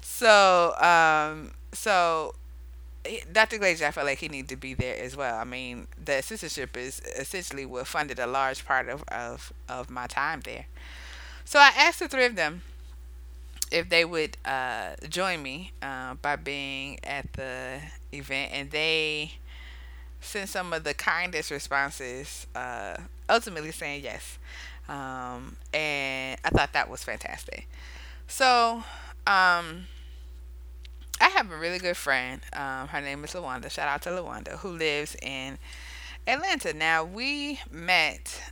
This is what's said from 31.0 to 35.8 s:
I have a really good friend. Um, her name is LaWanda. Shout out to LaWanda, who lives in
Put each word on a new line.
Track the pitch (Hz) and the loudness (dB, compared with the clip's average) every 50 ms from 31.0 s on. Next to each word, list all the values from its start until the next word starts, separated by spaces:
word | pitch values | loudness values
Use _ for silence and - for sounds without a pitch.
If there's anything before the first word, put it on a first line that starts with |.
| - - - - | -10 -10 4 8
I | 240 359 | 8 8
have | 381 370 240 196 | 8 6 2 2
a | 165 | -4
really | 156 165 170 180 185 | -4 -2 -2 -2 0
good | 185 175 175 | 0 -2 -2
friend. | - - 147 135 127 123 127 131 - - - - | 0 2 2 2 2 2 -2 -6 -8 -10 -10 -6
Um, | - 139 135 131 131 131 147 | -6 -4 -4 -4 -4 -6 -4
her | 151 147 | -4 -4
name | 143 139 139 147 147 | -4 -4 -6 -6 -8
is | 147 | -8
LaWanda. | - 180 175 135 127 127 113 147 | -8 -8 -6 -6 -6 -6 -8 -8
Shout | - - 147 | -4 -2 0
out | 147 143 151 - | 0 0 -2 -2
to | 175 | -4
LaWanda, | 180 185 170 - 123 107 - - - - | -4 -4 -6 -6 -8 -8 -8 -8 -10 -8
who | - 196 | -8 -8
lives | 175 165 160 156 147 147 147 147 - - | -4 0 0 2 2 0 -2 -4 -8 -10
in | - 131 135 135 131 139 135 - - - - - | -8 -8 -6 -6 -8 -8 -10 -12 -14 -14 -14 -14